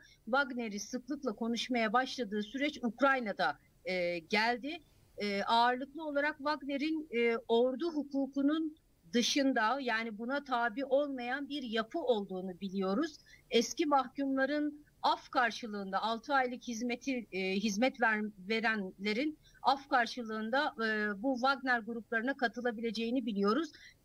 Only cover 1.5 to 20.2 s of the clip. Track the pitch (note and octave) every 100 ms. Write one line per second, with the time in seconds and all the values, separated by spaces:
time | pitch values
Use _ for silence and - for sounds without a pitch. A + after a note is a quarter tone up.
1.5 | A#3 - B3 A3 A#3+ C4 - A3 G#3 G#3
2.5 | C4+ D4 D4 A#3+ - C#4 C4+ A3 F#3 E3
3.5 | - _ _ - F#3 F3 F3 D#3+ G#3 A3+
4.5 | B3 C4+ E4+ - _ _ - G#3 G3+ -
5.5 | A#3 A#3+ B3+ C4+ C#4+ D#4 C#4+ D4 D4+ C#4
6.5 | D4+ C#4 C#4 D#4 D#4+ - A#3 A#3 A3+ -
7.5 | A#3 B3+ B3+ E4+ D4 - C4+ C4+ C#4 C#4
8.5 | D#4+ D#4 D#4 _ _ - A#3 - D4 C4+
9.5 | A#3+ G#3+ C4+ B3 A3 A#3 G#3 A#3 C#4 C#4
10.5 | A#3+ A#3 G#3+ C#4 C4 D4 C4 A#3+ C4+ C#4
11.5 | C#4+ B3+ A3+ A3 E4+ D4+ A3 G3 F#3+ F#3+
12.5 | F3 G3 F#3+ F#3+ G3+ D#4+ - - - -
13.5 | A#3 A#3 - D#4 C#4 B3+ - C#4 C4+ C4+
14.5 | D4+ D4 D4 - _ C#4 E4+ - C#4 A#3
15.5 | G#3 A#3 G#3 F#3+ F#3+ G#3 A3+ B3+ C#4 B3+
16.5 | B3 - A3 B3 B3 - B3 G#3 F#3 F#3+
17.5 | G3 A3 G3 B3+ C4 A#3 G#3+ G#3+ G3+ F#3
18.5 | A3+ A3+ A3 F#3+ - G3+ G#3+ D4+ D4+ _
19.5 | - - C#4 - C4 A3+ B3+